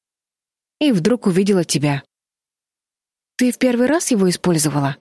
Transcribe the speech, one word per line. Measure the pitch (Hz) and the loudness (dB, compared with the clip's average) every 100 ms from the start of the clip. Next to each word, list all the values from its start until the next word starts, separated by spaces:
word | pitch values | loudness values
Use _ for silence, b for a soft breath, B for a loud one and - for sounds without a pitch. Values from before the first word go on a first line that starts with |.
| _ _ _ _ _ _ _ _ | _ _ _ _ _ _ _ _
«И | 302 | 0
вдруг | 202 185 247 202 | 0 0 0 0
увидела | 175 202 190 160 | 0 2 0 -2
тебя». | 147 147 139 - _ _ _ _ _ _ _ _ _ _ _ _ - | -2 -2 -4 -8 _ _ _ _ _ _ _ _ _ _ _ _ -4
«Ты | 254 | -2
в | - | 0
первый | 254 240 254 | 0 2 0
раз | 330 - | 0 0
его | 220 185 | 0 2
использовала?» | 175 180 160 147 143 139 139 | 0 0 0 0 -2 -2 -6